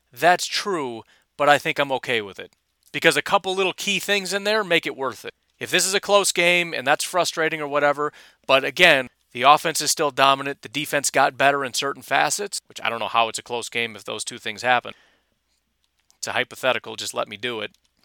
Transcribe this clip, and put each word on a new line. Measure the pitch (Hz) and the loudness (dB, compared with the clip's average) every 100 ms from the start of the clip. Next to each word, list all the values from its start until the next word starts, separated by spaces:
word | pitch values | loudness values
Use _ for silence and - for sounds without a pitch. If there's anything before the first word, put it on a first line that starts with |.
| _ | _
that's | 123 160 180 - | 0 2 2 0
true, | - 202 175 131 113 - _ _ - | -6 -4 -4 -6 -8 -14 _ _ 0
but | 143 | 4
I | 143 | 4
think | 165 147 | 2 -2
I'm | 143 | -2
okay | 127 - 117 | -2 -2 -4
with | 101 92 | -4 -12
it. | 92 _ _ _ _ | -18 _ _ _ _
Because | 147 165 143 | 0 2 2
a | |
couple | - 202 190 190 | 2 0 0 -2
little | 185 | -2
key | - - 190 | -2 -4 -4
things | - 202 185 | 0 -2 -2
in | 196 | -4
there | 202 220 | 0 -2
make | 190 175 156 | 2 2 0
it | 127 | -4
worth | 131 107 104 | -6 -6 -12
it. | - _ _ | -16 _ _
If | 117 | -2
this | 175 | 0
is | 180 190 | 2 0
a | |
close | - 202 190 | 2 4 4
game | - 175 175 170 127 | 2 2 2 0 -2
and | 127 | 0
that's | 151 | 0
frustrating | - 180 160 - 160 160 | 2 -2 -2 0 -2 -2
or | 147 | -2
whatever, | 143 147 143 147 - - _ - | 0 2 2 -4 -8 -18 _ 2
but | 135 | 2
again, | 131 131 170 143 127 - _ | 2 4 6 6 2 -10 _
the | 120 | 2
offense | 131 151 170 151 | 6 6 4 -2
is | 147 | -2
still | - 147 | 0 0
dominant, | 131 139 139 139 139 | 4 4 4 -2 -10
the | 123 | -10
defense | 147 151 147 139 | -8 -4 -2 0
got | 143 143 131 | 2 2 2
better | 139 143 131 | 2 2 -2
in | |
certain | - 139 139 | -4 -6 -8
facets, | - 139 147 - 202 - - | -2 0 0 -2 -6 -10 -12
which | - | -8
I | 110 | -6
don't | 113 | -4
know | 104 | -2
how | 117 113 | 0 0
it's | 110 | -2
a | |
close | - 120 107 | -8 -8 -6
game | 120 117 104 | -6 -6 -8
if | |
those | 104 110 | -12 -10
two | - 123 | -10 -10
things | 110 101 | -10 -4
happen. | 120 123 110 - _ _ _ _ _ _ _ _ _ _ _ _ | 2 2 0 -12 _ _ _ _ _ _ _ _ _ _ _ _
It's | - | -8
a | |
hypothetical, | 113 127 - 131 117 - 110 | -6 -6 -4 -2 -2 -4 -10
just | 104 | -8
let | 120 117 | -6 -8
me | 104 | -8
do | 123 117 | -8 -6
it. | 107 _ _ _ | -10 _ _ _